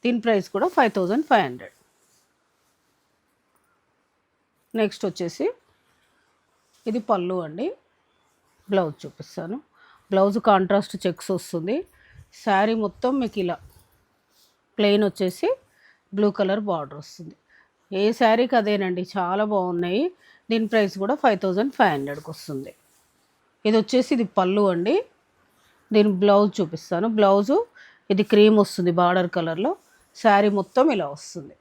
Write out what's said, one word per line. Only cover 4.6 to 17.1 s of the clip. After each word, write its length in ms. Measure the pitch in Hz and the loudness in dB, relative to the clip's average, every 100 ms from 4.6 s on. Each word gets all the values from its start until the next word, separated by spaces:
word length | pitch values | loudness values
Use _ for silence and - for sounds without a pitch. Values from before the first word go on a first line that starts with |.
| _ | _
నెక్స్ట్ 300 | 226 214 - 202 | -2 -2 0 -6
వచ్చేసి 400 | - 170 - 339 508 _ _ _ _ _ _ _ _ _ _ _ _ - | -4 -8 -4 -4 -4 _ _ _ _ _ _ _ _ _ _ _ _ -8
ఇది 140 | 226 | -6
పళ్ళు 340 | 226 208 180 185 | -2 -2 0 -6
అండి, 240 | 160 160 294 508 _ _ _ _ _ _ _ _ _ | -8 -8 -8 -8 _ _ _ _ _ _ _ _ _
బ్లౌజ్ 260 | 196 165 147 | -2 -2 -6
చూపిస్తాను. 600 | 147 - - - 165 240 _ _ _ _ _ | -18 -18 -18 -14 -10 -12 _ _ _ _ _
బ్లౌజ్ 260 | 190 196 208 | 2 2 2
కాంట్రాస్ట్ 540 | 226 196 185 202 165 190 | 2 2 4 0 -2 -6
చెక్స్ 320 | 185 175 - | -6 -6 -6
వస్తుంది. 440 | 185 - 175 165 262 392 _ _ - - - | -6 -4 -8 -4 -6 -6 _ _ -20 -20 -12
శారీ 380 | - 196 214 226 | -2 0 0 0
మొత్తం 360 | 208 - 247 269 | -4 -4 -4 -2
మీకు 200 | 233 208 | -4 -4
ఇలా 180 | 180 165 - _ _ _ _ _ _ _ _ _ _ - | -6 -6 -12 _ _ _ _ _ _ _ _ _ _ -2
ప్లెయిన్ 260 | 208 208 208 | 2 2 0
వచ్చేసి 420 | - 185 180 381 523 _ _ _ _ _ | -2 -6 -2 -4 -4 _ _ _ _ _
బ్లూ 140 | 196 208 | -2 -2
కలర్ 300 | 202 190 202 | 0 -2 -2
బార్డర్ 360 | 208 170 143 147 | -4 -6 -6 -14
వస్తుంది. 380 | 147 | -20